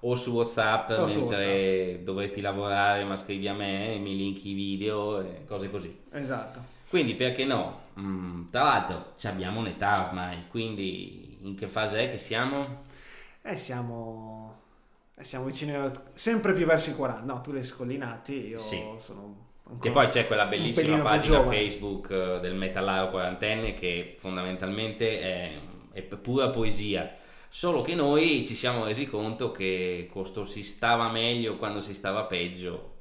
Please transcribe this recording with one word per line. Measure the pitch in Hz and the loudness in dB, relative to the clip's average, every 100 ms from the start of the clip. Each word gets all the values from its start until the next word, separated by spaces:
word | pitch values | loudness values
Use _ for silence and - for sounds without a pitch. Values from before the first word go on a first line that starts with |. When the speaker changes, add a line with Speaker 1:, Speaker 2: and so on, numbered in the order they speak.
Speaker 1:
o | 120 | 0
su | 123 123 | 0 2
WhatsApp | 120 117 - 110 110 - | 2 2 4 4 4 2
Speaker 2:
O | 110 - | 2 4
su | 104 - | 2 2
Speaker 1:
mentre | 104 98 98 95 92 92 | 2 2 4 4 2 0
Speaker 2:
WhatsApp. | 90 | -2
Speaker 1:
dovresti | 90 95 101 101 | -4 -2 -2 -2
lavorare, | 101 98 101 98 101 101 | -2 -2 0 4 6 4
ma | 98 95 | 2 -4
scrivi | - 101 98 | -4 -4 -2
a | |
me | 101 101 98 107 | -2 -2 -2 -2
e | 107 | -2
mi | 101 98 | -2 -2
linki | 98 98 101 | -2 -4 -4
i | |
video | 98 98 98 104 107 104 101 | -4 -2 -2 0 0 0 -2
e | 95 87 76 | -4 -10 -8
cose | 104 98 | -6 -6
così. | 101 87 - - | -6 -8 -14 -14
Speaker 2:
Esatto. | 147 135 123 110 - 123 - - | -8 -4 -6 -6 -12 -16 -18 -2
Speaker 1:
Quindi | 180 131 | 2 2
perché | 104 127 127 | 2 0 2
no? | 135 123 82 - - - | 2 2 0 -6 -16 -8
Mm, | 98 92 90 87 87 | -4 -2 -4 -8 -4
tra | 120 | 4
l'altro | 147 117 101 85 - - | 6 6 2 -6 -8 -8
ci | 110 | -6
abbiamo | 95 90 107 | -4 -2 -2
un'età | 110 82 101 104 - | -2 0 2 4 2
ormai, | 92 90 87 85 | -2 -4 -6 -6
quindi | 117 113 104 95 92 92 92 92 - | -4 -4 -2 -4 -4 -8 -14 -18 -14
in | 98 | -12
che | 98 101 | -8 -4
fase | 110 107 107 | -2 0 2
è | 127 | 0
che | 110 | -2
siamo? | - 113 131 139 139 123 - - - - - - | -2 0 0 0 -4 -8 -14 -20 -20 -20 -20 -16
Speaker 2:
Eh, | - 175 | -8 -8
siamo, | - 123 120 117 113 113 110 110 110 113 _ _ _ _ _ - | -6 -6 -4 -6 -8 -10 -12 -12 -14 -18 _ _ _ _ _ -18
eh, | |
siamo | - 131 | -10 -6
vicini | 131 139 147 | -6 -4 -4
a, | 143 139 131 - | -2 -2 -4 -14
sempre | - - 226 196 | -4 2 2 4
più | 190 | 4
verso | 160 160 160 | 6 4 4
i | |
quaranta. | 127 131 110 120 | -2 -2 -2 -6
No, | 123 | -6
tu | 123 | -6
li | 139 | -6
hai | |
scollinati, | 127 - 123 139 123 113 - 139 107 | -6 -6 -6 -4 -6 -10 -8 -8 -8
io | 113 | -8
Speaker 1:
Sì. | 107 - 107 110 | -6 -6 -6 -12
Speaker 2:
sono | - 101 101 101 - - | -14 -14 -14 -18 -20 -20
ancora | - 120 | -16 -2
Speaker 1:
Che | 117 | 2
poi | 127 123 | 6 6
c'è | 123 110 | 6 4
quella | 107 | 4
Speaker 2:
un | 101 | 4
Speaker 1:
bellissima | 101 - - 156 | 4 2 4 4
Speaker 2:
pelino | 156 | 4
più | 139 | 6
Speaker 1:
pagina | 147 147 147 | 4 8 8
Speaker 2:
giovane. | 123 104 | 8 6
Speaker 1:
Facebook, | 104 - 104 98 - | 2 0 -4 -4 -2
eh, | 95 92 90 | 0 0 0
del | 90 | -2
Metallaro | 95 95 95 98 95 92 | -2 -2 0 2 2 2
Quarantenne | 92 90 90 107 110 110 | 0 -2 0 0 0 -2
che | 90 90 87 87 - | -2 -2 -2 -4 -10
fondamentalmente | 95 92 90 92 95 98 110 101 113 107 | -6 -4 -4 -4 -4 -2 -4 0 0 0
è, | 90 90 87 73 - - - | -2 -4 -6 -10 -14 -16 -14
è | 101 | -14
p-, | 95 101 | -12 -10
pura | - 131 127 | -2 2 2
poesia. | 120 110 104 104 95 80 - - - - | 4 4 4 4 0 -2 -8 -20 -20 -18
Solo | - 175 156 | -4 0 2
che | 120 175 | 2 2
noi | 143 147 165 143 - | 4 6 6 4 0
ci | |
siamo | 110 127 120 | -2 0 0
resi | 110 107 143 | 0 0 -2
conto | 107 110 117 123 | -2 -2 -2 -4
che | - 95 92 90 87 85 | -2 -2 0 0 -4 -6
con | 98 | -8
sto | 92 - | -8 -6
"si | 98 110 | -8 -8
stava | 101 - 117 117 117 | -10 -2 2 4 2
meglio | 113 117 120 113 101 | 2 2 2 0 -2
quando | 107 104 | -4 -4
si | 101 | -6
stava | 98 101 101 107 | -6 -2 -2 0
peggio" | 90 87 90 90 82 - - | -2 -2 -4 -8 -8 -10 -14